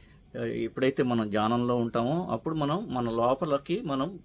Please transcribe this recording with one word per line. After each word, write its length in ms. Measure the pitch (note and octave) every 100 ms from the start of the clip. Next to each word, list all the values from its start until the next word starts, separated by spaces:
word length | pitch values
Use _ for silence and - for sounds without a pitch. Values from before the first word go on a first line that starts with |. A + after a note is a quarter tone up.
| - - - B2
ఎప్పుడైతే 600 | A#2 A#2 A2+ - C3 C3+
మనం 260 | B2+ A#2 G#2+
ధ్యానంలో 480 | G#2 G#2+ A#2+ A#2+ B2
ఉంటామో 520 | A#2 A#2 A#2+ E3 F3+
అప్పుడు 240 | A2+ D#3+
మనం 400 | D#3+ C#3+ F3 A3+
మన 160 | B2+ A#2
లోపలకి 680 | A2+ A#2+ C3 D#3+ C#3 - G3
మనం 400 | E3 C3+ D#3 F#3